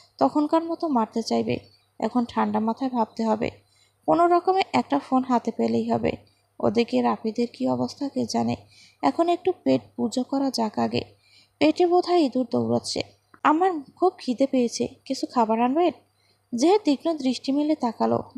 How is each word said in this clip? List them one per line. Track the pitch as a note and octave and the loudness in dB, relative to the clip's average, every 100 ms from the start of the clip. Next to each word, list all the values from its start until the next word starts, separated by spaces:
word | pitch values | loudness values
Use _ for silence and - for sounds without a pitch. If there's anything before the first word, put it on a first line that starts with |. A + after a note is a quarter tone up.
| _ - | _ -2
তখনকার | C4 D4+ D4 E4 | 0 2 0 0
মতো | E4 E4 E4 | -2 -4 -2
মারতে | B3 A3 A#3 | 0 0 -4
চাইবে। | A3 A#3 A3+ - - _ _ - | -2 -2 -2 -4 -8 _ _ -6
এখন | A3 B3 A#3+ | -4 -2 -2
ঠান্ডা | A#3 G#3+ G#3 | -2 -2 -2
মাথায় | A3 A3+ C4 | -2 -4 -4
ভাবতে | B3 A3 - A3 | -2 -4 -2 -2
হবে, | A3 - - _ _ _ _ - | 0 -4 -8 _ _ _ _ 0
কোনো | D#4+ E4+ | 4 4
রকমে | F4 F4+ F#4+ - | 4 2 0 0
একটা | B3 - C#4 | -2 0 -2
ফোন | - C4 | 0 0
হাতে | B3+ A#3+ - | 2 0 -2
পেলেই | - A3+ A#3 A#3 | -2 0 0 0
হবে। | A#3 G#3+ - _ _ _ - | -2 -2 -4 _ _ _ -4
ওদিকে | A#3 G#3+ A#3 B3 | -2 0 0 0
রাফিদের | A#3+ G#3+ A3+ G#3+ A#3+ | 0 -2 -4 -4 -4
কী | - B3+ | -4 -4
অবস্থা | B3 B3+ - C#4 | -2 -4 -6 -8
কে | B3+ A#3 | -4 -4
জানে। | A#3 A#3 - - _ - _ | -2 -2 -4 -10 _ -20 _
এখন | C#4 D4+ E4+ | -2 0 0
একটু | E4+ F#4+ - | 0 -2 -2
পেট | C4+ C4 - - | 0 0 -2 -6
পুজো | A#3+ B3+ | -4 -4
করা | B3+ C#4 C4+ | -4 -2 -2
যাক | B3 A3 A#3+ | -2 -4 -2
আগে, | A#3 A3+ - _ _ _ _ - | -2 -2 -6 _ _ _ _ 0
পেটে | D4+ D4+ F4 | 2 4 4
বোধহয় | F4+ E4+ F4+ | 2 2 2
ইঁদুর | C#4 B3+ B3 | 2 0 -2
দৌড়াচ্ছে। | B2 A2+ A#2+ - - - _ _ - | -2 0 -2 -2 -8 -8 _ _ -2
"আমার | C4+ D4+ F#4+ D#4+ C4+ - | 0 2 2 -2 -8 -2
খুব | F4+ - | -2 -2
খিদে | - A3+ C4+ | -4 -2 0
পেয়েছে, | C4 A#3+ - B3 - - | 2 0 -2 -8 -8 -10
কিছু | C4+ D4+ | -8 -4
খাবার | B3+ A3 A3+ | 0 0 2
আনবেন?" | B3 D4 F4 - _ _ _ _ - | 0 2 0 -2 _ _ _ _ -10
যে | A#3 D#4 G#4 | 0 2 4
তীক্ষ্ণ | D#4 C4+ E4 | 2 0 0
দৃষ্টি | D#4+ C4 A#3+ - | -2 -2 -2 -2
মেলে | C#4 D4+ D#4 | 0 0 0
তাকালো, | A#3+ - A3+ A#3 - | -2 -2 0 0 -4